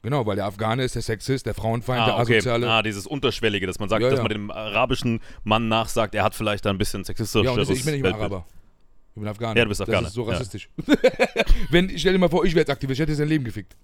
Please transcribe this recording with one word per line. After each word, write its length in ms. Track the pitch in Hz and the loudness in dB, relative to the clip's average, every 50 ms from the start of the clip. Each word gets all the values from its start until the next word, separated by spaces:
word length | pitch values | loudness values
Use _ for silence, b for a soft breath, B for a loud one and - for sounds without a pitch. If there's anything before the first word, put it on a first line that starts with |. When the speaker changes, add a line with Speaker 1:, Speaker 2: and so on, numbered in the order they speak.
| - | -2
Speaker 1:
Genau, 220 | 113 143 143 117 | -2 -2 0 0
weil 100 | 107 98 | 0 0
der 100 | 101 95 | 0 -2
Afghane 380 | 104 98 101 110 110 113 131 127 | -4 -4 -2 -2 -2 0 0 -2
ist 120 | 123 - | -2 -4
der 60 | 117 | -6
Sexist, 440 | 113 - 113 104 - - 135 127 - | -4 -4 -6 -6 -2 -4 -4 -2 -2
der 80 | 117 101 | -6 -8
Frauenfeind, 460 | - 107 110 113 120 110 - 127 120 | -4 -2 -2 -2 -2 -2 -2 0 2
Speaker 2:
Ah, 40 | 113 | 2
Speaker 1:
der 140 | 107 104 113 | 2 2 2
Speaker 2:
okay. 180 | 120 117 120 | 2 4 4
Speaker 1:
Asoziale. 320 | 110 - 123 117 117 120 120 | 2 4 2 0 0 0 2
Speaker 2:
Ah, 140 | 113 113 104 | 2 2 0
dieses 240 | 110 104 101 92 | 0 -4 -6 -8
Unterschwellige, 580 | - 151 139 131 123 104 - - 110 101 98 95 | -8 -8 -2 -2 -2 -2 0 -2 0 0 0 -2
dass 140 | 92 90 - | -4 -4 -6
man 100 | 107 95 | -2 -2
sagt, 140 | 110 110 117 | 0 2 2
Speaker 1:
Ja, 60 | 127 | 2
Speaker 2:
dass 80 | 135 135 | 2 2
Speaker 1:
ja. 40 | 110 | 0
Speaker 2:
man 80 | 110 | -2
dem 200 | 107 107 101 104 | -2 -4 -6 -8
arabischen 680 | - - 110 107 101 110 123 127 131 - - 123 113 110 B B B B B | -10 -10 -8 -4 0 0 0 0 0 -2 0 -2 -2 -2 B B B B B
Mann 240 | - 113 113 117 | 0 2 2 2
nachsagt, 460 | 110 113 113 110 - - 117 110 98 - | 2 0 0 0 0 0 0 0 0 0
er 100 | 107 95 | 0 0
hat 120 | 110 - | 0 0
vielleicht 320 | - 110 104 104 98 - | 0 -2 -2 -2 0 0
ein 100 | 107 98 | -2 0
bisschen 260 | 92 104 - - 101 95 | 0 -2 -2 -2 -6 -6
sexistisches 400 | - 98 - 113 - - 110 110 | -6 -4 -4 -4 0 2 2 4
Speaker 1:
Ja, 60 | 131 | 4
und 100 | 123 - | 2 0
ich, 80 | 139 139 | 2 0
ich 120 | - 131 123 | 0 0 0
bin 80 | 156 151 | -2 -2
nicht 80 | 139 131 | 2 0
mal 60 | 95 | 0
Speaker 2:
Weltbild. 200 | 92 104 107 101 | 0 0 -4 -4
Speaker 1:
Araber. 140 | 98 92 87 - - - - - - _ - - - - - - - | -4 -8 -10 -12 -18 -20 -20 -20 -20 _ -20 -20 -20 -20 -20 -20 -14
Ich 40 | 107 | -10
bin 60 | 104 | -8
Afghane. 300 | 107 104 101 120 113 107 | -8 -6 -6 -6 0 2
Speaker 2:
Ja, 80 | 113 117 | 2 4
du 40 | 107 | 4
bist 120 | 104 101 | 2 -2
Speaker 1:
Das 80 | 101 110 | 0 0
Speaker 2:
Afghane. 180 | 107 92 82 | 0 0 0
Speaker 1:
ist 60 | 80 98 | -2 -6
so 120 | 120 117 | -6 -4
Speaker 2:
Ja. 60 | 107 95 | -2 -2
Speaker 1:
rassistisch. 360 | 87 - 95 - 104 - - - - - - 294 - - 262 - | -4 -4 -6 -10 -14 -14 -12 -12 -10 2 2 2 4 4 2 2
<laughs> 520 | - 247 - - 233 220 - - - 196 - | 2 -2 0 0 -4 6 6 6 6 6 4
Wenn, 260 | 151 175 190 - - | 4 4 4 2 -2
stell 160 | 170 147 185 185 | 0 0 2 4
dir 60 | 190 | 4
mal 100 | 180 175 | 4 4
vor, 160 | 160 185 156 | 4 2 2
ich 80 | 196 160 | 4 4
wär 80 | 170 | 4
jetzt 80 | 156 - | 2 2
Aktivist, 300 | 143 - - 131 131 120 | -2 -4 -2 -4 -2 -2
ich 20 | |
hätte 140 | 160 151 151 | -2 -2 0
sein 120 | 143 151 | -2 0
Leben 160 | 151 156 156 131 | 0 0 0 -2
gefickt. 320 | 117 92 104 92 - - _ | -4 -8 -10 -12 -14 -20 _